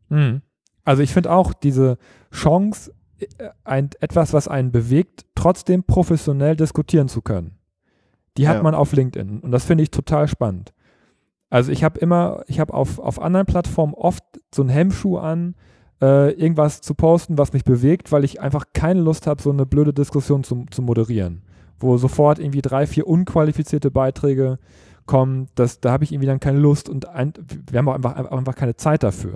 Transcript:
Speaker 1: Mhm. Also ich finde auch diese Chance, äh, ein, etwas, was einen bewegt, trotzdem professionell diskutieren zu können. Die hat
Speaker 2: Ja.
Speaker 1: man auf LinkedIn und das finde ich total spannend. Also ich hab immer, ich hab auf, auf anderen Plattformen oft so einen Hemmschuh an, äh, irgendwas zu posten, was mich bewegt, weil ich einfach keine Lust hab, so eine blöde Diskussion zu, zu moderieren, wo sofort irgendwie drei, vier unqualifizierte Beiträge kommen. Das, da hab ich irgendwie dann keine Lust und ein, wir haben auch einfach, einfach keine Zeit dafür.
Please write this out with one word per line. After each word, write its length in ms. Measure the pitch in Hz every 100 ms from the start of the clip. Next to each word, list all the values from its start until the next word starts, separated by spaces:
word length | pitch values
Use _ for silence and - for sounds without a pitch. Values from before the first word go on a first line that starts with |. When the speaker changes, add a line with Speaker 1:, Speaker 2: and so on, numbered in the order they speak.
| -
Speaker 1:
Mhm. 340 | 151 143 127 - _ _ _
Also 180 | - 135
ich 100 | 143
finde 160 | 185 175
auch 200 | 175 175
diese 420 | 185 143 131 131 123 _ _ _
Chance, 600 | - 156 170 208 208 - - _ -
äh, 320 | 202 - 214 -
ein, 260 | - 135 139 -
etwas, 320 | 151 175 156
was 160 | 151 -
einen 220 | 139 127
bewegt, 540 | 120 117 135 190 _ - -
trotzdem 480 | 165 180 - 180
professionell 720 | - - 170 160 - 139 143 160
diskutieren 520 | 160 - 147 165 139
zu 140 | 117
können. 360 | - 98 82 - _ _ _ _ _ _ _ -
Die 120 | 143
hat 80 | 208
Speaker 2:
Ja. 40 |
Speaker 1:
man 120 | 165
auf 180 | 156 143
LinkedIn 480 | 143 131 - 98 104
und 100 | 147
das 120 | 123
finde 200 | - 165
ich 60 | 151
total 340 | - 139 151 151
spannend. 440 | - 113 92 95 _ _ _ _ _ _ _ -
Also 200 | 127 127
ich 140 | 147
hab 140 | 160 -
immer, 440 | 165 175 175 - -
ich 100 | 139
hab 120 | 156
auf, 240 | - 139 -
auf 220 | - -
anderen 240 | 165 185 196
Plattformen 480 | 175 175 - 151
oft 300 | - 175 - _ - _
so 100 | -
einen 80 | 135
Hemmschuh 480 | 139 185 185 202 175
an, 360 | 156 165 175 180 _ _ _ -
äh, 300 | 135 139 139
irgendwas 480 | - 160 160 151 -
zu 140 | -
posten, 440 | 151 160 170 - 151
was 140 | 139
mich 100 | 135
bewegt, 460 | - 123 131 170 -
weil 140 | 151
ich 160 | 139 -
einfach 260 | 143 143 -
keine 260 | - 160 185
Lust 260 | 165 160 -
hab, 120 | 147
so 100 | 147
eine 160 | 143 135
blöde 280 | 147 151
Diskussion 480 | 143 143 143 131 143
zu, 220 | 131 123 127
zu 120 | -
moderieren, 600 | 123 113 110 113 92 85 - - - -
wo 180 | 127 123
sofort 420 | 127 - 147 151
irgendwie 240 | 151 139
drei, 240 | 131 131 151
vier 200 | - -
unqualifizierte 840 | 165 185 165 156 151 151 151 139
Beiträge 680 | 131 131 - 143 135 135 131 _ _ - _ -
kommen. 420 | 131 131 131 131
Das, 260 | - 120 -
da 120 | 123
hab 100 | 131
ich 100 | 151
irgendwie 140 | 147 135
dann 140 | 135
keine 180 | 143 139
Lust 300 | 147 143 -
und 200 | 139 -
ein, 260 | - 151 - 151 147 131
wir 80 | 120
haben 100 | 139
auch 60 |
einfach, 220 | 131 127 143
einfach 380 | 127 131 127 127
keine 180 | 127 117
Zeit 260 | 156 151
dafür. 320 | 110 92 98